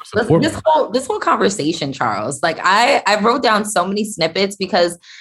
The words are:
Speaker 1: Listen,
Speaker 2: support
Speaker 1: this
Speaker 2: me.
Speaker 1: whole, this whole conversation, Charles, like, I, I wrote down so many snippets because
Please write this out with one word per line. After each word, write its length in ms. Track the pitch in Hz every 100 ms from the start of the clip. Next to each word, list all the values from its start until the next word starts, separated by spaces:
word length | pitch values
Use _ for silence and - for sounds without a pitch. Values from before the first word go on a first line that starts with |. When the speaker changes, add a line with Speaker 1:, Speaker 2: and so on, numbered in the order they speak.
| - 208
Speaker 1:
Listen, 80 |
Speaker 2:
support 180 | - 160
Speaker 1:
this 140 | 311 -
Speaker 2:
me. 60 | 311
Speaker 1:
whole, 240 | 311 226
this 180 | 247 254
whole 120 | 415
conversation, 760 | 339 233 202 196 147 170 139
Charles, 480 | 127 120 104 113 139
like, 140 | 170 160
I, 400 | 175 202 262 277 -
I 140 | 196
wrote 220 | 220 262
down 200 | 240 208
so 220 | 214 180 185
many 180 | 202
snippets 520 | 214 - 160 185 196 -
because 400 | 190 190 175 170 - -